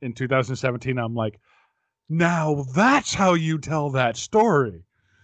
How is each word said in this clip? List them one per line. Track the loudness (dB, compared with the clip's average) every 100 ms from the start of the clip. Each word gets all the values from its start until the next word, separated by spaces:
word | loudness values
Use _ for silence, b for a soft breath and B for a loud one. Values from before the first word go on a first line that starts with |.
in | -12
two | -6 0
thousand | 0 0 -2
seventeen, | -4 -4 -4 -4
I'm | -4 -4
like, | -4 -6 _ _ _ _ _ _ -6
"Now | 0 2 0 0 -2 -2
that's | 2 4 2 0
how | 0 2
you | 2 0 -4
tell | -4 -4 -2
that | 0 0 -2
story." | 0 2 4 4 2 -4 -20 _ _ _